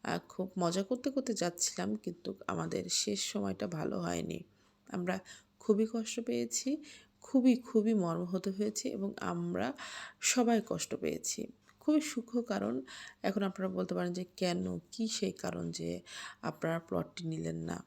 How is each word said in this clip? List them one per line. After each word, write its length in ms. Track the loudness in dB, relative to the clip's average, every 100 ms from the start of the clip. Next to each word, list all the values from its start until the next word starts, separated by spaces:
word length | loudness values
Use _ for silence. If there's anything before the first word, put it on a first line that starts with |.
আহ, 160 | 0 -2 -4
খুব 220 | -8 -6 2
মজা 240 | 2 2
করতে 260 | 0 0 0
করতে 240 | -2 -2
যাচ্ছিলাম, 640 | 0 -2 0 -2 0 -2 -2
কিন্তু 380 | -4 -8 -10 -8 -4
আমাদের 420 | -2 0 0 0
শেষ 420 | 0 2 0 -2
সময়টা 360 | 0 -2 -2 -2
ভালো 320 | -2 -2 0
হয়নি। 440 | 0 -2 -2 -6 -8 _ _ _ -8
আমরা 280 | -4 -2 -2 -6 -20 _ _
খুবই 280 | 2 4 4
কষ্ট 260 | 0 -4 -4
পেয়েছি, 640 | -2 -2 -2 -2 -2 -4 -6 -20 -20 _
খুবই, 340 | 2 6 8 6
খুবই 380 | 6 4 6
মর্মাহত 540 | 4 4 2 0 0 0
হয়েছি 420 | 0 0 0 -4
এবং 240 | -2 -4 -2
আমরা 560 | -2 0 0 0 0 -4 -10 -12 -14 -2
সবাই 400 | 2 4 6 4 2
কষ্ট 300 | -4 -2 -2
পেয়েছি। 520 | -2 -2 -4 -6 -8 -12 -20 _
খুবই 220 | 2 4
সূক্ষ্ম 400 | 2 -6 -2 -2
কারণ। 400 | 0 0 0 0 -4 -14 -16 -2
এখন 200 | 0 2
আপনারা 260 | 0 0 -2
বলতে 260 | 0 0 0
পারেন 180 | 0
যে, 120 | -2 -6 0
"কেন? 420 | 0 2 0 -4 -6
কী 160 | -4 -2
সেই 240 | 0 -2
কারণ 400 | 0 -4 -2 -4
যে 300 | -2 -4 -4 -8 -12 -12 -6
আপনারা 380 | -6 -2 -2 -2
প্লটটি 480 | 0 -2 -2 -4 -4
নিলেন 280 | -2 -4 -4
না? 280 | -4 -6